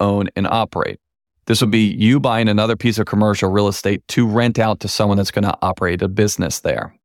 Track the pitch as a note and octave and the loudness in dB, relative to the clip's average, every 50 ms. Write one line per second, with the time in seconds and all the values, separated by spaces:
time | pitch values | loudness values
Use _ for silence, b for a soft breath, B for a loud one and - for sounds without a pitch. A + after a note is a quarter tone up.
0 | G2+ G2+ G2+ G2+ G2+ - - - G2 - - A2+ A2 G#2+ - F2+ - - G1+ - | 0 0 0 0 -2 -2 -2 -4 -2 0 0 -2 -2 -2 -4 -4 -4 -4 -6 -10
1 | _ _ _ _ _ _ _ _ _ - A#2 A2 - A2 G#2 A2 A2 G#2 - - | _ _ _ _ _ _ _ _ _ -2 0 0 2 2 2 2 2 2 2 2
2 | G#2+ A2 B2+ C#3+ C3+ C3 A#2 A2+ A#2 A2 G#2 G#2 G#2+ A2+ A#2 G2+ - A#2+ A2 A2 | 2 4 4 4 2 0 0 0 0 2 2 2 0 0 -2 -2 -2 -2 0 0
3 | G#2+ - - G#2 G#2+ G#2+ G2+ - - F#2+ F#2 G#2 G#2 G2+ G2+ - - G2 G2+ - | -2 -2 0 2 2 2 2 0 0 0 2 2 2 0 0 -2 -2 -2 -2 -2
4 | - - - - A#2+ A2+ G#2 A#2 A#2+ A#2+ A2 - A2+ A2 G#2+ - - G2+ - - | -4 -4 0 0 2 2 2 2 2 2 2 2 0 0 0 -2 -4 -6 -2 0
5 | G#2+ G2+ G2+ G2 G2 - - - G2+ G2 - - - F#2+ F#2 - F#2+ F2+ F2 F2+ | 0 2 2 2 0 0 -2 -2 0 0 -2 -2 -2 -4 -2 -2 -2 -2 -2 -2
6 | F#2 F#2+ F#2+ G#2 G#2+ G#2 - - F2 E2 - - - - - - - - - _ | -2 -2 0 0 0 0 0 -2 -4 -4 -4 -6 -4 -4 -4 -4 -6 -8 -14 _
7 | _ | _